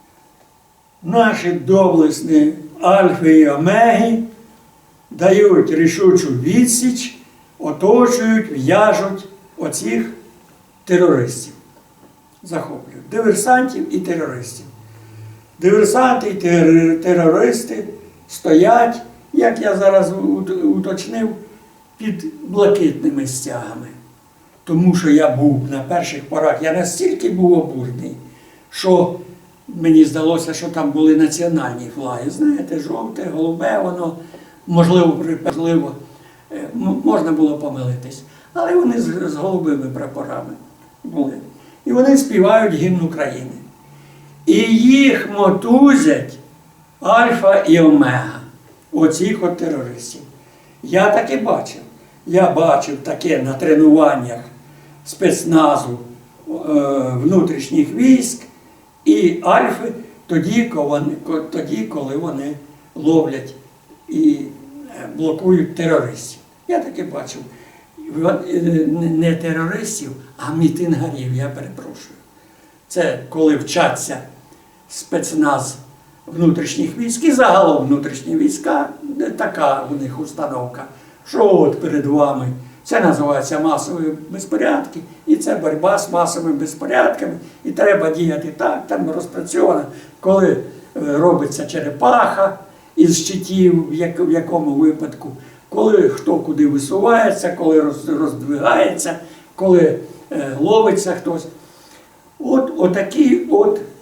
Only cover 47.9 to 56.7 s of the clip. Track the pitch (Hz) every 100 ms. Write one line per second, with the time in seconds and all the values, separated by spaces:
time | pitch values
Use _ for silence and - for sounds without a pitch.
47.9 | 143 135 123 - - - - _ _ -
48.9 | 156 156 160 202 202 180 175 165 139 120
49.9 | 120 - - - - _ _ _ - -
50.9 | 180 208 214 254 262 220 - - - -
51.9 | - _ _ - 180 175 156 165 139 -
52.9 | 135 156 - 165 139 131 135 160 151 156
53.9 | 156 147 135 120 117 - - - - -
54.9 | - - - 180 - 165 160 147 139 127
55.9 | 120 - - - _ 320 311 156